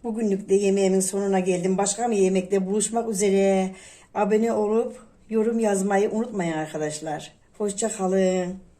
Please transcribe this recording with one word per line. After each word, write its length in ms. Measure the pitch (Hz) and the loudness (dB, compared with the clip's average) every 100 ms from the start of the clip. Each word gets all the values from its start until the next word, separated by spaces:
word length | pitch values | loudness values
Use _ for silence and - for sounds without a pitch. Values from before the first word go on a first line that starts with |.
Bugünlük 440 | 240 214 214 196 - | -6 -2 -2 -2 2
de 60 | |
yemeğimin 460 | 196 202 196 190 190 | 2 4 2 4 2
sonuna 400 | 190 196 202 190 | 0 -2 0 0
geldim. 380 | 185 175 185 190 | 0 0 0 0
Başka 320 | 196 - 240 | 0 -2 -2
bir 60 | 208 | 2
yemekte 500 | 190 190 180 196 185 | 2 2 0 -2 0
buluşmak 420 | 208 202 226 226 | -2 0 -2 -2
üzere. 640 | 196 202 196 196 190 190 190 - - - | 0 2 4 4 2 0 -6 -20 -20 -10
Abone 380 | 196 202 214 226 | -2 2 2 2
olup 440 | 220 208 220 254 - - _ - | 0 0 0 -2 -8 -20 _ -4
yorum 300 | 220 220 226 | 0 0 0
yazmayı 520 | 220 196 196 196 214 | 0 0 2 2 2
unutmayın 420 | 220 247 202 170 | -2 -4 -4 -2
arkadaşlar. 800 | 156 151 151 151 151 160 143 - _ _ _ | -4 -6 -6 -6 -6 -8 -8 -10 _ _ _
Hoşça 340 | 208 190 220 | -6 -4 -6
kalın. 760 | 208 185 190 185 185 180 190 - | -2 0 2 2 0 -2 -8 -16